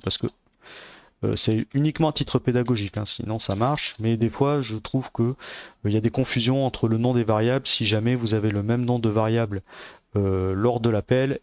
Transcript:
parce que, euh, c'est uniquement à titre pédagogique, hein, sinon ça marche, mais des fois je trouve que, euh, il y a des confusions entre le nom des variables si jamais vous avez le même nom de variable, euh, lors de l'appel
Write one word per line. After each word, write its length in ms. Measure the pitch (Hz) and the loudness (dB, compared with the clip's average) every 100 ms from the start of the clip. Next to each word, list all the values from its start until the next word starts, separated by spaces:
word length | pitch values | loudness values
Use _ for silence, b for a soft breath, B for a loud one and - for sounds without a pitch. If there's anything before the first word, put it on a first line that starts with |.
parce 140 | - - | -4 -4
que, 100 | - - _ _ B B B B B B | -4 -8 _ _ B B B B B B
euh, 120 | 107 107 | -2 0
c'est 300 | - 110 113 | 2 0 0
uniquement 340 | 139 151 - 160 | 0 0 2 0
à 40 | |
titre 260 | - - - | 0 -2 -2
pédagogique, 580 | - 123 123 117 101 - | 0 0 2 0 -2 -4
hein, 80 | |
sinon 340 | 104 - - 113 | -6 -4 -4 -4
ça 160 | - | -2
marche, 420 | 98 123 147 - - | 0 0 0 -4 -4
mais 180 | 110 113 | -2 0
des 140 | 117 | 0
fois 300 | - 139 147 | 2 0 0
je 160 | 117 110 | -2 -6
trouve 360 | - 135 - | -4 -4 -4
que, 100 | - | -2
euh, 120 | 117 135 B B B B | -2 -2 B B B B
il 80 | 104 | -2
y 40 | 107 | 0
a 40 | |
des 100 | 113 | 0
confusions 540 | - 127 127 117 135 | 0 0 0 2 2
entre 240 | 135 - 113 | 0 0 0
le 80 | 113 | 2
nom 160 | 120 | 2
des 120 | 123 | 2
variables 420 | 110 107 113 131 - | 2 2 2 0 0
si 200 | - 110 | 0 2
jamais 280 | 110 113 | 2 2
vous 200 | 123 113 | 0 0
avez 160 | 110 107 | 0 2
le 120 | 101 | 0
même 220 | 104 120 | 0 0
nom 140 | 120 123 | 0 0
de 100 | 113 | 2
variable, 520 | 107 110 113 113 98 - B B B _ 104 | 2 2 2 0 -4 -10 B B B _ 0
euh, 360 | 98 95 95 | 2 2 0
lors 260 | 95 117 120 | 2 2 2
de 80 | 117 | 2
l'appel 520 | 107 - 127 135 135 | 0 2 2 2 -2